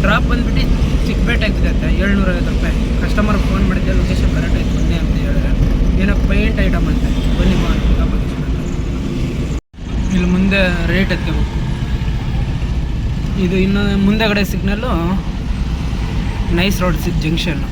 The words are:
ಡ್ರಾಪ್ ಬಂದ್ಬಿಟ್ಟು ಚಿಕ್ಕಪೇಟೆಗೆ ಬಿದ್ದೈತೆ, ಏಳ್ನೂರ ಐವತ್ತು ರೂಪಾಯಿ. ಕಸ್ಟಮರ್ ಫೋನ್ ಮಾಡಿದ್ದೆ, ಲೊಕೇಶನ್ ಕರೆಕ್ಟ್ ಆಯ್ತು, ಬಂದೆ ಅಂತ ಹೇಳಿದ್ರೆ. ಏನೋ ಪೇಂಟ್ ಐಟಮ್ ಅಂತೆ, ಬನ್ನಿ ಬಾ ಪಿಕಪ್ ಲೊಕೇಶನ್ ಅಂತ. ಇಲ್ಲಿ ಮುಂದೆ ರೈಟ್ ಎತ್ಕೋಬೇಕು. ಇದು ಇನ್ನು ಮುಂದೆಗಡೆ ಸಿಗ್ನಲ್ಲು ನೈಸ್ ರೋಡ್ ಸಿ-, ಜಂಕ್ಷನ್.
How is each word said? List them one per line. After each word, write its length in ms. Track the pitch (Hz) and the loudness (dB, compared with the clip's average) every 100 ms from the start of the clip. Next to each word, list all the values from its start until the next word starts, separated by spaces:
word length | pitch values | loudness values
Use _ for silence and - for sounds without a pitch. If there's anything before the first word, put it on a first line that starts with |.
ಡ್ರಾಪ್ 240 | 196 220 - | 2 2 2
ಬಂದ್ಬಿಟ್ಟು 320 | - - - - - - - - | 0 2 0 2 2 2 2 0
ಚಿಕ್ಕಪೇಟೆಗೆ 480 | - - - 214 - | 2 2 2 0 0
ಬಿದ್ದೈತೆ, 320 | 180 - - - | 0 0 0 0
ಏಳ್ನೂರ 260 | 202 202 190 175 | 2 2 2 0
ಐವತ್ತು 160 | - | 0
ರೂಪಾಯಿ. 220 | - 180 - - - | 0 0 0 0 0
ಕಸ್ಟಮರ್ 380 | 180 - 214 196 - | 0 0 0 0 0
ಫೋನ್ 160 | 190 196 | 2 2
ಮಾಡಿದ್ದೆ, 240 | 185 - 185 | 0 0 2
ಲೊಕೇಶನ್ 320 | - 185 - - | 2 2 2 0
ಕರೆಕ್ಟ್ 220 | - - | 0 0
ಆಯ್ತು, 140 | - - | 0 0
ಬಂದೆ 180 | 170 170 | 0 0
ಅಂತ 140 | - - | 0 0
ಹೇಳಿದ್ರೆ. 280 | - - - - - - - - | 0 0 0 2 2 2 2 2
ಏನೋ 100 | 196 - - | 2 2 2
ಪೇಂಟ್ 300 | 196 214 202 190 | 2 2 2 0
ಐಟಮ್ 200 | 190 - | 2 0
ಅಂತೆ, 180 | - - - - - | 0 0 0 0 2
ಬನ್ನಿ 160 | - - | 2 2
ಬಾ 80 | - - - | 2 2 2
ಪಿಕಪ್ 260 | - - | 2 2
ಲೊಕೇಶನ್ 320 | - - - - | 0 -2 -4 -4
ಅಂತ. 120 | - - - - - - - - - - - _ - - - - | -4 -4 -4 -4 -4 -4 -2 -2 -2 -2 -4 _ -14 -6 -2 0
ಇಲ್ಲಿ 160 | 185 180 180 | 0 2 2
ಮುಂದೆ 260 | 190 196 185 170 165 | 2 2 2 0 0
ರೈಟ್ 200 | 175 185 175 | 0 0 -2
ಎತ್ಕೋಬೇಕು. 340 | - 151 - - - - - - - - - - - - - - - - - - - - 185 | -2 -2 -2 -2 -4 -4 -2 -2 -2 -2 -2 -2 -2 -2 -2 -2 -2 -2 -2 -2 -2 0 0
ಇದು 100 | 190 185 | 2 2
ಇನ್ನು 180 | 202 202 202 196 | 2 0 2 2
ಮುಂದೆಗಡೆ 380 | 214 220 202 190 | 2 0 0 0
ಸಿಗ್ನಲ್ಲು 400 | 185 185 - 170 165 170 190 175 - - - - - - - - - - - 196 170 | -2 -2 -2 -2 -2 0 -2 -4 -6 -4 -4 -2 -2 -4 -4 -4 -2 -4 -2 -2 0
ನೈಸ್ 200 | 190 185 | 0 0
ರೋಡ್ 140 | 180 156 | 0 0
ಸಿ-, 140 | - 156 151 | -2 -2 -2
ಜಂಕ್ಷನ್. 360 | 160 180 143 - | -2 -2 -4 -4